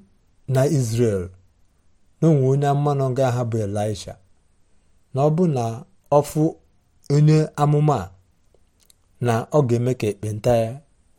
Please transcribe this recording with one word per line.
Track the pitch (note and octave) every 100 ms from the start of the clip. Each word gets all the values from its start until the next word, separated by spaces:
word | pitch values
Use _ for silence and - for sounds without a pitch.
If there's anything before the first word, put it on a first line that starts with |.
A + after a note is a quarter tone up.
| - _ _ _ -
na | C3 C#3+
Izrel, | D3+ A#2 A2+ A#2 G2 F2+ - _ _ _ _ _ _ _ _
na | D#3+
onwe | D3 C3
onye | C#3 C#3+
amụma | C#3+ D3 C#3
nọ | C3+
nga | B2+ C3
aha | B2 A#2
bụ | A2+
Elisha, | G2+ G#2 G#2+ G#2 - - _ _ _ _ _ _ _ _ _ C3
na |
ọ | D3+
bụ | D#3 F3+
na | C3+ A2+ A#2 - _ -
ọ | D3
fụ | C#3+ D3+ D#3+ - _ _ _ _ -
onye | C#3+ D3+ D#3 D#3 -
amụma | D3 D3 D3+ B2+
a, | F#2 - _ _ _ _ _ _ _ _ _ -
na | A#2+ A2+
ọ | - D3+
ga-eme | B2+ A#2 B2
ka | B2+ G#2+
ekpenta | - G#2+ G#2 B2 A#2
ya | A2+ C3+ - _ _